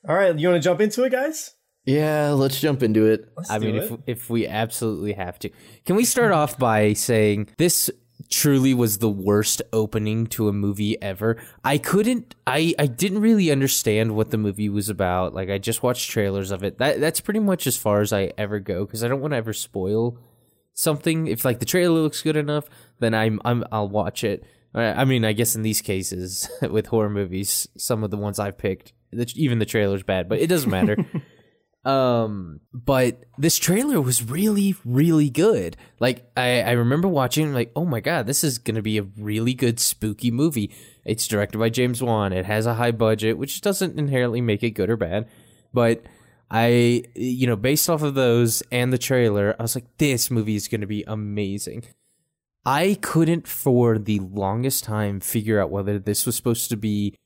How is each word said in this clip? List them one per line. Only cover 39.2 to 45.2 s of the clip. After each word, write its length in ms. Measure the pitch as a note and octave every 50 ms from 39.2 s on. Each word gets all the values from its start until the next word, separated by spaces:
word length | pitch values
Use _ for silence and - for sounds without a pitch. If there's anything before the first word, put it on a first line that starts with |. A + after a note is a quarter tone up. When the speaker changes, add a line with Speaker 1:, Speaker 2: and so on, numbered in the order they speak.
| G#2 G#2 G#2+ A2 A2+ B2 C3
Speaker 3:
good 260 | B2 C3 A#2+ A2+ A#2
spooky 500 | - - - _ - A2 G2+ - - B2
movie." 400 | A2+ B2 D3 E3 D3 A#2+ G2+ G#2 - - - - _ _ _
It's 220 | - G#2+ G#2 -
directed 320 | - A2 G2+ G#2 G2+ - G#2+
by 100 | A2+ A2+
James 340 | A2+ B2+ B2 B2 A#2+ A#2 C3
Wan. 300 | A#2+ A2+ G#2+ G2+ G2 F#2
It 100 | F#2 F#2
has 200 | F#2+ G#2+ A2 A2
a 80 | A#2+ A#2
high 180 | A2 A#2+ A#2+
budget, 460 | A#2 A2 A#2 A2 A2 G#2+ G#2+ A2+ -
which 240 | - C3+ C#3 - -
doesn't 360 | - G3+ G3 - F#3+ E3+ -
inherently 440 | - D3 C#3+ C#3 B2+ B2 A#2+ A2+ A#2+
make 220 | B2 A#2 G#2 G2+ -
it 80 | A#2
good 180 | A2 - F#2+ F#2
or 80 | A#2
bad. 320 | A2 F#2+ E2 F2 G#2